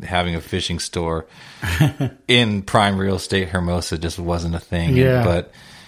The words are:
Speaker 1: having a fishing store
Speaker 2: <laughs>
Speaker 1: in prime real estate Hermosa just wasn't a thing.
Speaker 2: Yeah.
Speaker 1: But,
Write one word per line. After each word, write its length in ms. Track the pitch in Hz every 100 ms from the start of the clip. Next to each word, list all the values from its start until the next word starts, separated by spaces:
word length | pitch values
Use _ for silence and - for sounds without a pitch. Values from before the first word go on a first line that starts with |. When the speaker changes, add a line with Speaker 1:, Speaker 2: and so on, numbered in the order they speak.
Speaker 1:
having 320 | - 90 87 82
a 60 |
fishing 380 | - 92 - 87
store 480 | - 87 82 80 - - - - 95 87
Speaker 2:
<laughs> 500 | 147 - 135 - -
Speaker 1:
in 340 | 120 113 104
prime 360 | 95 117 101 95
real 180 | 98 95
estate 340 | - 98 90
Hermosa 480 | 92 87 87 - 82
just 200 | 82 87
wasn't 360 | 87 87 85 82
a 40 |
thing. 360 | - 87 85 127
Speaker 2:
Yeah. 280 | 131 127
Speaker 1:
But, 280 | 110 87 - - - -